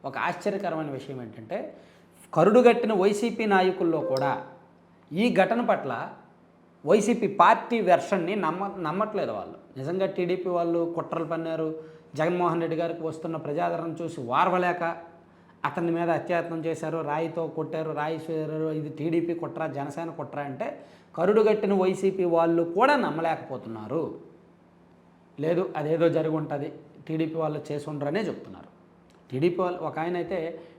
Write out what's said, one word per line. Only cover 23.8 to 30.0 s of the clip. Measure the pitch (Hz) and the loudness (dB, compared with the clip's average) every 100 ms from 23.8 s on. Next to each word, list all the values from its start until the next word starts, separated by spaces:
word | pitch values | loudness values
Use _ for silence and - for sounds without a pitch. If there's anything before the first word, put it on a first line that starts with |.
| 107 151 135 - - - _ _ _ _ _ _ - _ _ - | -4 -4 -4 -8 -16 -20 _ _ _ _ _ _ -20 _ _ -4
లేదు | 151 175 190 156 | 0 0 -2 -4
అదేదో | 151 160 165 | -2 4 4
జరిగి | 165 156 156 | 4 0 -2
ఉంటుంది, | 143 143 156 - - - 147 | -4 -6 -6 -10 -20 -20 -8
టీడీపీ | 160 160 | -2 -2
వాళ్ళు | 160 156 151 - | -2 -4 -4 -6
చేసి | 147 147 | -8 -6
ఉండరనే | 147 143 180 | -6 -4 -2
చెప్తున్నారు. | 190 110 - 92 73 - - _ _ - _ | -4 -6 -12 -18 -20 -20 -20 _ _ -20 _
టీడీపీ | 127 170 175 | 0 0 2
వాళ్ళు, | 180 180 | -2 -2
ఒక | 156 | -6
ఆయన | 151 | -4